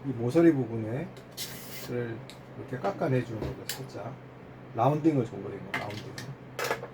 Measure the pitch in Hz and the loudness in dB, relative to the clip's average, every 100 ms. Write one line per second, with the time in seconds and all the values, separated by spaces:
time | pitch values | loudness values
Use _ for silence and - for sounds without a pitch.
0 | 139 117 120 160 170 143 110 117 110 127 | -4 0 4 8 10 8 4 0 -2 -2
1 | 180 - - - - - - - - 123 | -4 -8 -14 -10 -8 -8 -10 -10 -4 -2
2 | 120 113 - - - - - 127 196 196 | -2 -4 -10 -14 -14 -12 -6 -2 -2 2
3 | 165 127 120 107 - - - - 135 - | 4 4 2 -2 -4 -6 -6 -8 -8 -8
4 | 113 - - - - - - 113 127 151 | -8 -10 -14 -16 -16 -16 -6 4 4 6
5 | 160 143 113 98 98 - - - - 107 | 6 6 4 -2 -6 -8 -4 -4 -4 -6
6 | - - - - - - - - - | -8 -10 -10 -12 -12 -4 -2 -2 -4